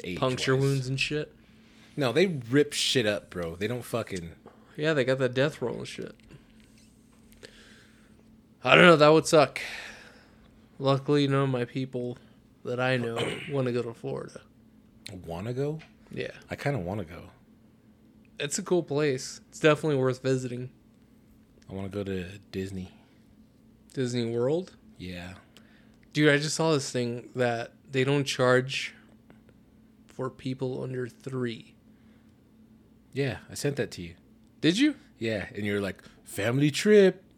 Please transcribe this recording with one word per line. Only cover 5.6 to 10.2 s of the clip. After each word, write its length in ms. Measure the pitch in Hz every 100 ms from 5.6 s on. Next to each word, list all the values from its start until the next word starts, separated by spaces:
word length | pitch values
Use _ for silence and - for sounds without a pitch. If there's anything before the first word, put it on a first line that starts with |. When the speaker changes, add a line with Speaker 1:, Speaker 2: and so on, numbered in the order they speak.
Speaker 2:
roll 140 | 120 113
and 100 | 123
shit. 260 | - - - - - - - - - - - _ - - - - - - - - - _ - - - _ _
I 120 | 127
don't 100 | 147
know. 120 | 175 156
That 120 | 147
would 180 | 160 151
suck. 340 | 160 135 - - - - - - -